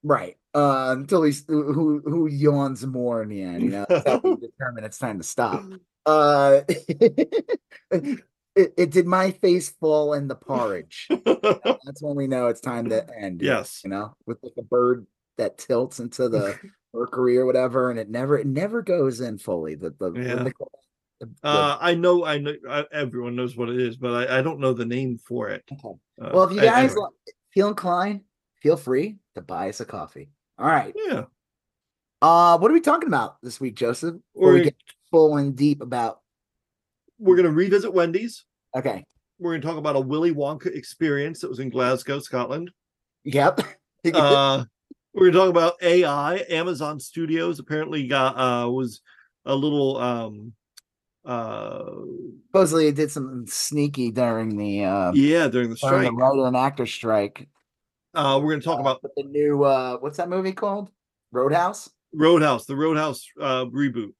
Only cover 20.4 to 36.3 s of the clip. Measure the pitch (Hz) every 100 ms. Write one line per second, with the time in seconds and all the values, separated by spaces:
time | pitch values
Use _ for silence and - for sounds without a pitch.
20.4 | 127 - - _ _ _ _ _ 120 -
21.4 | 147 147 147 143 175 170 175 180 160 147
22.4 | 143 147 131 147 143 151 135 120 120 120
23.4 | 123 120 120 123 123 123 123 120 127 131
24.4 | 143 147 135 120 117 123 131 117 _ 120
25.4 | 104 101 _ 139 117 90 _ _ - 180
26.4 | 190 202 220 240 262 214 202 _ - _
27.4 | _ 190 202 208 185 175 196 202 _ _
28.4 | _ _ 143 165 135 131 202 208 _ -
29.4 | 76 87 95 - 113 98 78 73 73 _
30.4 | _ - - 320 - 415 427 262 - _
31.4 | _ _ _ _ _ _ _ _ 156 170
32.4 | 175 170 214 330 330 330 320 143 110 _
33.4 | 123 - 131 110 117 123 165 170 _ -
34.4 | 185 180 160 - _ _ _ 165 156 147
35.4 | 143 127 147 143 123 123 113 - _